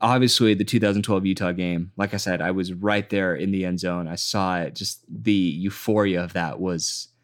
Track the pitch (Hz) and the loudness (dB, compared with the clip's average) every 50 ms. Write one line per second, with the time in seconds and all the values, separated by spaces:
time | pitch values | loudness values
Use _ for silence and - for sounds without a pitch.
0 | 110 117 127 127 127 120 - - 120 110 104 95 104 - - 113 110 104 98 101 | 2 4 6 6 6 4 4 6 6 6 6 4 2 2 2 2 4 4 2 2
1 | 98 - 101 92 98 95 95 - 104 90 87 92 90 87 87 85 87 95 - 95 | 2 2 2 2 2 2 0 0 -2 -2 -2 -2 -2 -2 -2 -2 -4 -6 -4 -4
2 | 101 98 104 101 - 98 90 87 85 90 92 95 90 92 90 87 98 104 104 104 | -4 -2 -4 -4 -2 -2 -2 0 0 -2 -2 -2 -4 -4 -6 -2 0 0 0 0
3 | 101 - 101 98 95 92 85 67 92 98 98 95 92 90 90 87 92 90 87 87 | 0 -2 -2 0 0 0 0 -2 -2 -2 -2 -2 -2 -2 -2 -2 -2 -4 -4 -4
4 | 87 80 85 - - - - 104 95 92 90 87 82 73 - - 101 - - - | -4 -6 -6 -6 -6 -4 -2 -2 0 0 0 -2 -4 -6 -6 -8 -8 -8 -8 -10
5 | _ - - 107 110 107 104 98 92 85 71 82 92 98 - - - 113 107 107 | _ -14 -14 -2 0 2 2 4 2 0 0 -2 -4 -6 -6 -4 -2 0 2 2
6 | 104 98 92 87 87 85 - 90 85 76 - - 92 92 87 80 - - - - | 2 2 0 0 -2 -4 -4 -4 -4 -4 -4 -4 -4 -4 -2 -2 -4 -6 -6 -8
7 | - - _ _ | -12 -14 _ _